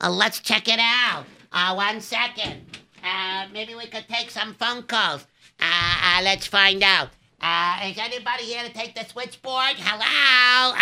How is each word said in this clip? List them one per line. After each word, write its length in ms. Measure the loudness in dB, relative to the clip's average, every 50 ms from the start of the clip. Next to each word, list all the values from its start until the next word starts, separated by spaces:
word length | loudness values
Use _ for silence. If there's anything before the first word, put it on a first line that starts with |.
Uh, 80 | -2 -2
let's 300 | 0 2 0 0 0 -4
check 280 | -4 0 0 0 0
it 120 | 0 0 2
out. 440 | 2 2 2 0 0 0 -2 -6 -10 -14 -20 -20 -16 -8
Uh, 220 | -4 -2 -2 0 0
one 260 | -2 -2 -2 -2 -6
second. 600 | -8 -8 -6 -4 -4 -4 -6 -8 -10 -10 -10 -12 -18 -20 -20 -20 _ _ _ -12 -8
Uh, 440 | -6 -6 -6 -6 -6 -6 -8 -8 -10 -10
maybe 220 | -12 -12 -12 -12
we 100 | -16 -14
could 220 | -12 -14 -14 -12 -8
take 220 | -8 -8 -8 -8
some 220 | -8 -8 -8 -8 -6
phone 280 | -4 -4 -4 -4 -6 -6
calls. 420 | -4 -2 0 0 0 -2 -4 -10 _ _ _ _ -16 _ -2
Uh, 600 | 0 2 2 2 2 2 0 2 4 4 4 4
uh, 20 | 4
let's 240 | 2 0 0 -2
find 360 | 0 4 6 6 6 6 4 4
out. 260 | 4 4 4 2 -2 _ _ _ _ _ -6
Uh, 380 | -4 -2 0 0 0 0 -2 -4 -6
is 120 | -8 -8
anybody 460 | -8 -8 -8 -8 -8 -6 -6 -6 -6 -6
here 200 | -8 -8 -8 -10
to 100 | -10 -10
take 220 | -10 -12 -12 -10
the 80 | -14 -14
switchboard? 680 | -12 -10 -12 -12 -12 -12 -14 -10 -6 -2 0 0 0 -2
Hello? 1000 | -2 -2 -4 -2 0 0 0 2 4 6 6 6 6 6 6 4 4 4 2 4 4